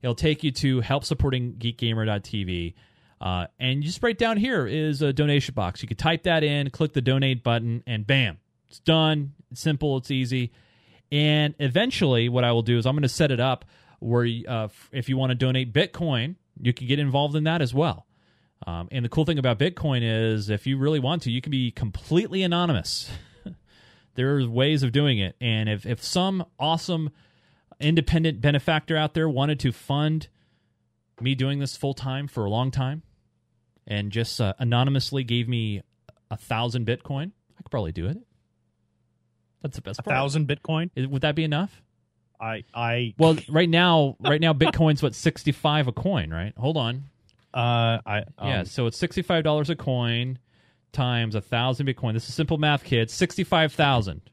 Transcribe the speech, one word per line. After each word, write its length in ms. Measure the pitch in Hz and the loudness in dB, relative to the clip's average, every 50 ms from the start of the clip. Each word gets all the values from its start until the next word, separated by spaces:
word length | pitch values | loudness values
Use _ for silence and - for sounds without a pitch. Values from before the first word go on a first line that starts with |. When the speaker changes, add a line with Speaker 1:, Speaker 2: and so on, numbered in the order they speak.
| - | -2
Speaker 1:
It'll 140 | 127 117 | -2 -2
take 260 | - - 156 156 147 - | 0 2 0 0 2 0
you 80 | 151 127 | -4 -2
to 280 | - - 139 131 127 | 0 0 2 2 2
help 240 | 113 - 135 143 - | 0 0 -2 -2 0
supporting 520 | - 160 135 - 143 131 127 123 123 - - | -2 0 0 0 0 0 -2 -4 -6 -8 -6
geek 200 | 117 120 117 - | -6 -6 -4 -2
gamer 260 | - 117 113 113 110 | -2 -2 0 0 0
dot 180 | 110 104 101 98 | 0 -2 -2 -4
T 180 | - - 107 98 | -6 -6 -4 -4
V. 300 | 90 92 87 85 85 - _ _ _ _ _ _ _ _ _ | -2 -4 -4 -4 -6 -8 _ _ _ _ _ _ _ _ _
Uh, 260 | - 92 92 90 87 - _ _ | -4 -4 -2 -2 -4 -6 _ _
and 240 | 131 127 131 139 147 | -2 -2 0 0 -2
just 180 | 151 175 - - | -4 -4 -2 -2
right 160 | 240 226 - | -2 0 0
down 180 | 233 226 226 | 0 0 2
here 300 | 208 208 254 247 190 131 | 0 0 0 0 0 0
is 340 | 104 113 156 156 156 151 135 | 0 -2 -2 0 -2 0 0
a 120 | 151 143 135 | 0 0 2
donation 420 | 131 147 147 143 143 135 - 127 | 2 2 4 4 2 2 0 -4
box. 260 | 127 98 87 95 - | -2 -2 -2 -4 -6
You 60 | - | -8
can 100 | 113 - | -8 -6
type 280 | - - 165 165 160 _ | -2 0 0 0 0 _
that 180 | 180 170 160 156 | 0 2 2 2
in, 280 | 147 143 143 143 139 | 2 0 0 -2 -4
click 220 | - - 165 151 _ | -2 -2 -2 0 _
the 80 | 143 | 0
donate 440 | 123 131 131 135 135 135 131 120 - | 0 2 2 2 2 2 0 0 0
button, 400 | 123 117 117 113 117 117 120 - | 0 0 0 0 -2 -4 -4 -4
and 180 | - 120 107 107 | -6 -6 -6 0
bam, 340 | 101 135 135 127 104 80 - _ _ _ _ _ _ | 0 2 2 2 0 -4 -8 _ _ _ _ _ _
it's 120 | - - | -20 -6
done. 540 | _ - 160 160 156 156 156 151 143 139 143 _ - _ 120 | _ 2 4 4 4 2 2 0 -2 -6 -10 _ -20 _ -18
It's 80 | - | -4
simple, 360 | - 160 151 135 156 147 139 131 | -2 -2 -2 0 0 0 -2 -2
it's 120 | 127 - | -2 -2
easy. 400 | 139 131 131 120 127 131 123 117 _ _ _ _ _ _ _ _ _ _ _ _ - | -2 -2 -2 -2 -2 -2 -2 -4 _ _ _ _ _ _ _ _ _ _ _ _ 0
And 420 | 147 151 151 151 151 151 147 151 _ | 2 4 4 4 4 2 0 -2 _
eventually, 680 | 147 135 123 170 220 254 - - 190 143 127 117 117 120 | -4 0 2 2 0 0 0 0 2 4 4 4 2 2
what 140 | 120 127 123 | 2 2 2
I 80 | 120 | 4
will 120 | 120 117 113 | 2 2 2
do 160 | 107 120 120 | 2 2 2
is 60 | 110 | 2
I'm 100 | 127 135 | 2 2
gonna 120 | 151 147 131 | 2 0 0
set 220 | - - 170 143 | 2 2 2 2
it 80 | 135 117 | 2 2
up 260 | 120 135 127 - - - _ _ _ _ _ _ | 0 0 0 -2 -6 -20 _ _ _ _ _ _
where, 240 | - 113 117 120 120 120 117 120 - - | -4 0 2 2 2 0 -2 -4 -6 -6
uh, 160 | 123 113 110 | -4 -4 -4
f-, 260 | 104 - - - _ - | -6 -8 -16 -20 _ -8
if 160 | 139 120 - | -8 -4 -2
you 80 | 131 | -2
wanna 200 | 131 131 131 127 | -2 0 0 0
donate 360 | 123 131 131 127 131 131 120 104 | 2 2 2 2 0 -2 0 2
Bitcoin, 600 | 143 190 190 _ - 175 165 139 120 113 147 185 _ _ _ _ - | 0 0 0 _ -6 -2 -2 0 -2 -2 -4 -8 _ _ _ _ -4
you 120 | - 120 123 | 0 0 0
can 160 | - 131 117 | 0 0 -2
get 100 | 135 143 | 0 0
involved 380 | 147 139 127 143 143 147 143 | 2 2 2 2 0 2 0
in 80 | 156 151 | 0 0
that 180 | 156 165 175 151 | 2 2 2 0
as 100 | 123 117 | 0 0
well. 340 | 135 160 165 95 - - _ _ _ _ _ _ _ _ _ _ _ - | 0 0 0 -2 -6 -10 _ _ _ _ _ _ _ _ _ _ _ -10
Um, 220 | - 85 85 87 87 | -8 -8 -8 -8 -6
and 140 | - 135 120 | -6 -4 -4
the 40 | 117 | -2
cool 160 | - 156 160 | 0 0 0
thing 140 | 147 165 147 | 2 0 0
about 180 | 127 127 120 101 | 2 0 2 2
Bitcoin 420 | - 185 175 - - 151 135 123 117 | 0 0 0 -2 -2 -2 0 0 0
is, 480 | 113 113 110 113 113 110 110 101 98 | 0 0 0 0 0 0 -2 -2 -2
if 160 | 107 104 - | -4 -2 -2
you 100 | 131 135 | -2 -2
really 220 | 135 135 147 156 151 | 0 0 0 0 0
want 240 | 127 127 165 175 - | 0 0 -2 -2 -2
to, 80 | 127 | -2
you 100 | 113 127 | -4 -4
can 100 | 131 160 147 | -4 -2 -2
be 180 | 131 127 120 | -2 -2 -2
completely 720 | - - 127 110 92 - - - 156 175 220 214 - 190 190 | -2 -4 -6 -6 -6 -8 -4 2 2 2 2 2 -2 -2 0
anonymous. 680 | 180 175 170 175 170 151 98 - - - - - - - | 0 2 0 2 2 0 0 -2 -4 -6 -8 -8 -10 -12
<laughs> 60 | - - - _ - - 190 180 - _ _ _ _ _ - _ _ _ _ _ | -14 -14 -18 _ -20 -18 -18 -18 -18 _ _ _ _ _ -20 _ _ _ _ _
There 220 | - 123 135 143 | -2 0 0 2
are 100 | 143 131 | 2 0
ways 360 | 120 113 120 131 143 156 147 135 | 0 2 2 2 2 2 2 2
of 100 | 127 117 | 2 2
doing 280 | 139 147 147 131 104 | 2 2 2 2 2
it. 160 | 98 90 - _ | 0 -2 -4 _
And 300 | 127 120 113 110 110 107 | -2 0 0 0 0 0
if, 160 | 107 101 - | -2 -4 -4
if 180 | 98 120 - - | -6 -6 -6 -6
some 400 | - - 180 180 190 190 190 165 _ _ _ | -2 0 0 0 0 0 -2 -6 _ _ _
awesome 540 | 135 151 165 165 - - 180 160 156 147 - _ _ _ _ _ _ _ _ _ _ _ - _ | 0 0 0 0 -2 -4 -4 -2 -2 -4 -6 _ _ _ _ _ _ _ _ _ _ _ -14 _
independent 640 | 135 147 165 165 151 - - 165 160 160 147 101 113 | 2 4 4 4 4 4 2 4 4 2 0 2 2
benefactor 520 | 147 143 143 - - 160 156 - - 165 | 2 2 2 2 2 0 0 0 0 0
out 200 | 156 156 151 _ | 0 0 0 _
there 120 | - 160 | 0 0
wanted 320 | 160 139 127 135 147 151 135 | 0 2 0 0 0 0 0
to 120 | - 135 117 | 0 -2 -2
fund 560 | - - - 139 143 147 151 156 160 147 - _ _ _ _ _ _ _ _ _ _ _ _ _ _ _ _ _ - | -2 -4 -4 -2 0 0 0 0 -2 -4 -8 _ _ _ _ _ _ _ _ _ _ _ _ _ _ _ _ _ -6
me 160 | 117 127 135 | -2 -2 0
doing 260 | 127 131 135 139 143 | 0 0 -2 0 -2
this 180 | 139 135 - - | -4 -6 -6 -6
full 160 | - 139 139 | -6 -6 -6
time 340 | - 131 131 131 135 143 143 | -4 -6 -6 -6 -6 -8 -8
for 160 | - - 107 | -6 -4 -4
a 60 | 101 | -2
long 200 | 104 113 127 131 | 0 0 -2 -2
time 340 | 123 135 131 131 143 160 - _ _ _ _ _ _ _ _ _ _ _ _ _ _ _ _ | -2 -2 -2 -2 -4 -8 -12 _ _ _ _ _ _ _ _ _ _ _ _ _ _ _ _
and 260 | - 107 104 101 101 98 | -6 -4 -4 -4 -2 -2
just, 260 | 113 117 - - - | -2 -4 -4 -2 -2
uh, 140 | 120 98 98 _ | -2 -2 -2 _
anonymously 640 | 131 120 117 120 127 139 139 135 135 - 139 139 131 | -2 0 2 2 2 2 2 0 -2 -2 -4 -4 -2
gave 240 | 117 120 120 117 113 | 0 0 -2 0 -2
me 320 | 123 117 113 110 104 98 - _ _ _ _ - - _ _ _ | -2 -2 -2 -4 -4 -6 -10 _ _ _ _ -20 -20 _ _ _
a 60 | 117 | -12
thousand 500 | 110 - - 120 113 117 123 113 127 117 | -12 -6 -4 -4 -2 -2 -2 -2 -2 -2
Bitcoin, 460 | 104 120 123 - - 143 135 151 185 - _ _ _ _ _ | -2 -2 -4 -4 -8 -8 -6 -6 -8 -10 _ _ _ _ _
I 40 | - | -16
could 80 | - | -8
probably 220 | - 127 104 80 - | -6 -4 -4 -4 -4
do 140 | - 82 | -4 -4
it. 120 | 95 151 220 254 _ _ _ _ _ _ _ _ _ _ _ _ _ _ _ _ _ _ _ _ _ _ _ _ _ _ _ - | -4 -4 -6 -10 _ _ _ _ _ _ _ _ _ _ _ _ _ _ _ _ _ _ _ _ _ _ _ _ _ _ _ -10
That's 140 | 147 - | -10 -10
the 40 | - - | -10 -12
best 220 | - 101 - - | -12 -12 -10 -4
part. 100 | 214 139 | -2 0
Speaker 2:
A 40 | 131 | 0
thousand 260 | 135 143 139 156 151 | 0 0 0 0 0
Bitcoin? 440 | 139 143 139 _ - 160 160 165 - _ | 0 -2 -4 _ -2 -2 -2 -2 -4 _
Speaker 1:
Is, 120 | - 131 | -4 -4
would 160 | 135 139 135 131 | -2 -2 0 0
that 120 | 151 151 | 0 0
be 100 | 156 160 | 0 0
enough? 360 | 156 151 147 185 202 - - _ _ _ _ _ _ _ _ _ _ _ _ | 0 0 0 -2 -2 -6 -14 _ _ _ _ _ _ _ _ _ _ _ _
Speaker 2:
I, 260 | 113 113 113 107 - _ _ | -8 -6 -6 -8 -10 _ _
I 400 | 120 120 117 117 120 123 117 101 | -4 -2 0 0 0 -2 -4 2
Speaker 1:
Well, 220 | - 160 160 - 156 - - | 6 6 6 6 4 0 0
right 200 | 147 156 180 175 | 2 2 4 4
now, 460 | 165 165 175 180 170 160 147 139 - _ | 4 4 6 6 6 6 4 4 0 _
right 220 | 101 131 143 151 160 | 0 2 2 4 4
now, 100 | 165 160 | 4 4
Bitcoin's, 500 | 135 156 269 - - 170 156 151 139 - | 4 4 2 4 4 4 4 4 4 2
what, 120 | 139 113 | -2 -2
sixty-five 720 | - - 165 - - - - 135 - - 156 147 151 147 127 | 0 0 0 0 0 -2 -2 -2 0 0 0 2 2 0 0
a 40 | 113 | -2
coin, 380 | - - 185 202 143 85 78 | -2 -2 -2 0 0 -2 -2
right? 220 | 80 80 87 107 - - | -4 -6 -6 -6 -8 -4
Hold 180 | 110 139 160 | -2 -2 0
on. 280 | 156 123 113 120 135 143 139 _ _ _ _ _ _ _ _ - | 0 -2 -2 -4 -6 -10 -14 _ _ _ _ _ _ _ _ -4
Speaker 2:
Uh, 420 | 127 120 120 120 117 117 113 113 113 - | -2 0 2 2 4 4 2 2 0 -2
I, 200 | - 104 107 - - - - - | -4 -4 -4 -6 -6 -14 -8 -4
Speaker 1:
Yeah, 160 | 131 135 104 | -2 -2 -2
Speaker 2:
um, 40 | 87 | -2
Speaker 1:
so 200 | 85 - - 123 113 | -4 -2 -2 -2 -2
it's 100 | - - | 0 -2
sixty-five 440 | - 170 - - 170 - 185 165 156 | -4 -2 -2 -4 -2 2 2 2 4
dollars 280 | 156 151 151 147 139 | 2 2 2 2 0
a 60 | 165 | -4
coin 600 | - - - 131 123 120 117 117 117 123 127 131 127 _ _ _ _ _ _ _ _ _ _ - | -4 -2 -2 0 0 0 0 0 -2 -2 -4 -6 -10 _ _ _ _ _ _ _ _ _ _ -4
times 420 | - 131 123 123 117 117 113 104 | -2 0 0 2 0 0 0 -2
a 60 | 110 | -4
thousand 460 | 101 - - 117 120 131 131 120 143 | -4 -2 -2 0 0 0 0 0 -2
Bitcoin. 260 | 135 127 - - 120 110 | -4 -2 -2 -2 -2 -2
This 160 | 113 - - | -2 -4 -6
is 60 | - | -4
simple 240 | - 165 - 165 151 | -4 -2 -2 0 0
math, 260 | 151 151 147 139 - | 2 2 2 0 0
kids. 280 | - 135 120 113 117 - | 0 0 0 0 0 0
Sixty-five 580 | - 185 - - - 190 - - 170 160 151 - | 0 0 0 0 -4 -2 2 4 4 4 2 2
thousand. 480 | - 156 143 135 123 107 95 80 82 - - | 2 2 4 4 2 2 -2 -6 -10 -12 -20